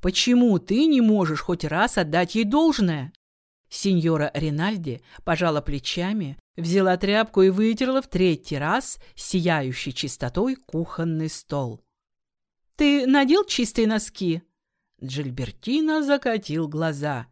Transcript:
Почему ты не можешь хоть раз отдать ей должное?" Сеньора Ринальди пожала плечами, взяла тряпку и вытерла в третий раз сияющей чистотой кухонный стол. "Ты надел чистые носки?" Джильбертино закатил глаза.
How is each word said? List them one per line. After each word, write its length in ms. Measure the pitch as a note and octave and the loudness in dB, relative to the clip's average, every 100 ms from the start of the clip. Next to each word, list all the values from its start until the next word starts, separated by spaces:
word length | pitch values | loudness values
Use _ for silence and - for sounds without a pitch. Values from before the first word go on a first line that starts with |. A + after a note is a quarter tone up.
Почему 580 | F#3 F#3 - B3 B3 F#3 | -2 0 2 4 4 2
ты 280 | - A3 D#4+ | 2 2 4
не 140 | C#4 | 4
можешь 400 | A3+ G#3+ E3+ D3+ | 4 4 2 -2
хоть 240 | - F3 | -4 -4
раз 340 | D#3 D#3 - - | -2 0 0 0
отдать 360 | D#3+ D#3+ F3 | 0 0 0
ей 100 | G#3+ | 0
должное?" 680 | G#3+ C#4 D#4+ C4+ F#3+ D#3 C3 _ _ _ _ _ _ | 0 4 4 4 0 0 -6 _ _ _ _ _ _
Сеньора 640 | - G3 F3+ E3 D#3 D3 | -4 0 2 2 0 0
Ринальди 720 | C#3+ D#3 D3 F3+ G#3+ D#3+ A#2 _ - | -2 -4 -2 -2 -4 -6 -10 _ -12
пожала 360 | - D#3+ E3+ D3+ | -4 0 0 0
плечами, 800 | - C#3+ - - F3+ G#3+ D3+ C#3 _ - | -2 -6 -6 -4 -4 -4 -6 -10 _ -8
взяла 400 | E3+ F#3 F#3+ F3+ | 0 2 4 2
тряпку 460 | G3 G#3 A3 - | 2 0 2 4
и 80 | F#3+ | 4
вытерла 500 | F#3+ A3 A3 C4 C4 | 4 2 2 0 0
в 80 | C4 | -2
третий 480 | F3 F#3 D#3 - C#3+ | 0 2 2 -4 -4
раз 420 | D3 A3 C4 - - | -2 -2 -4 -12 -14
сияющей 760 | - - F#3 F3 D#3+ C3 B2+ - | -10 -2 0 2 0 -2 -6 -8
чистотой 600 | B2+ C#3+ - B2 D3 A#3+ | -8 -8 -6 -6 -2 -2
кухонный 760 | C4 - D#3+ E3 - E3 D#3+ D#3+ | -4 -6 -6 -6 -4 -4 -2 -4
стол. 540 | - - C#3+ B2+ G#2+ _ _ _ _ _ _ _ _ _ - | -8 -8 -6 -6 -8 _ _ _ _ _ _ _ _ _ 0
"Ты 300 | D4 C#4+ C4 | 2 4 4
надел 380 | C#4 C#4 F4 | 4 4 2
чистые 420 | G#4 - A#3 - A3 | 2 -2 -2 0 0
носки?" 560 | A3 - - F#3 E3 _ _ _ _ _ _ | 0 -4 -4 -4 -4 _ _ _ _ _ _
Джильбертино 1000 | C3+ C3+ C#3 B2+ B2+ - - C#4 D#4 D#4 | -10 -8 -8 -6 -8 -8 -4 -2 0 0
закатил 640 | C#4+ C#4+ C4 A3+ G3+ D#3 D#3 | 0 0 0 -4 -4 -4 -4
глаза. 600 | D3+ D#3+ C#3+ D3 C3 B2+ | -2 -4 -2 -4 -6 -10